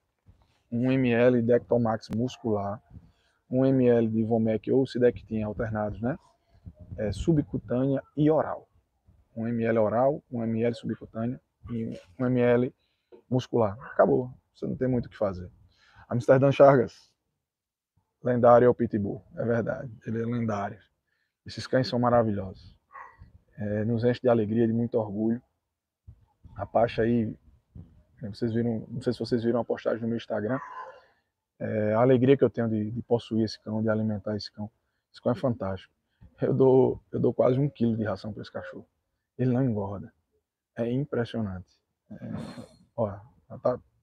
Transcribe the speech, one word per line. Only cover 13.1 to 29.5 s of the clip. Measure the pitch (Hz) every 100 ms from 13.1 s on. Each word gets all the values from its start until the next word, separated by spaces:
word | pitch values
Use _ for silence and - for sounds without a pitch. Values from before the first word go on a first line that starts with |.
| - -
muscular. | 127 - 123 107 107 -
Acabou. | - - 135 127 - _
Você | _ -
não | 117
tem | 127
muito | 123 -
o |
que | -
fazer. | 101 90 95 - _ _ _ - -
Amsterdã | 120 123 131 139
Chargas. | 131 139 139 113 - _ _ _ _ _ _ _ _ _ _ _ _
Lendário | 127 123 120 120 123
é |
o | 120
Pitbull. | 117 110 101 - - -
É | 120
verdade. | 117 - 110 131 110 -
Ele | 113
é | 113
lendário. | 120 113 104 98 - _ _ _ _ _ _ -
Esses | - -
cães | 131 131
são | 120
maravilhosos. | 120 120 113 98 95 - - - _ - - _ - - _ -
É, | 104 104 107
nos | 117
enche | 120 120
de | 123
alegria, | 117 104 113 113
de |
muito | 113 117 120
orgulho. | 107 101 110 120 - _ _ _ _ _ - - _ _ - -
A | -
Pacha | 110 117 -
aí, | 113 120 110 - _ _ _ - - - _ _
vocês | 107 101 117
viram, | 113 117 110 -
não | 120
sei | -
se | 113
vocês | 117 123
viram | 113